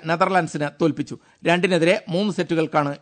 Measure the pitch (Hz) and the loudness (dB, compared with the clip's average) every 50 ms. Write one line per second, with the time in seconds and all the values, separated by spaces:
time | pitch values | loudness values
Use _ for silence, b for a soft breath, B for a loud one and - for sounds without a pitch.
0 | - 160 165 165 185 185 190 185 170 151 - 156 147 143 143 _ 165 160 143 - | 0 -4 0 0 0 2 2 0 0 0 -4 -6 -6 -6 -2 _ 0 0 0 -2
1 | 143 - 123 - b b b b - 165 170 180 175 190 180 170 160 170 190 - | -6 -8 -10 -16 b b b b 0 0 0 2 2 0 2 2 4 2 2 0
2 | - - 170 180 208 214 165 - 175 - 170 160 160 156 - 156 147 143 143 - | -2 -4 -4 -2 -2 -2 -2 -4 -2 -2 0 0 0 0 0 0 0 0 -4 -6